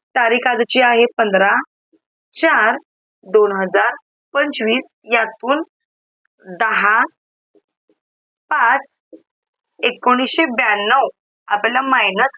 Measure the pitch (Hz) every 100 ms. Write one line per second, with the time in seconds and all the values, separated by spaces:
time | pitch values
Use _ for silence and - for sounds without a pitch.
0 | _ 254 226 247 247 233 240 254 247 233
1 | 240 - 214 190 196 240 - _ _ _
2 | _ _ _ - 320 269 220 - - _
3 | _ _ 190 214 208 196 190 196 226 -
4 | _ _ _ 277 302 269 220 247 - -
5 | 214 233 220 - 240 302 339 _ _ _
6 | _ _ _ _ 190 175 220 202 196 226
7 | 302 _ _ _ _ _ _ _ _ _
8 | _ _ _ _ - 302 233 269 - -
9 | _ - _ _ _ _ _ _ 247 -
10 | 247 247 262 - 320 233 233 202 208 262
11 | 220 - _ _ - 208 220 247 269 247
12 | 202 190 254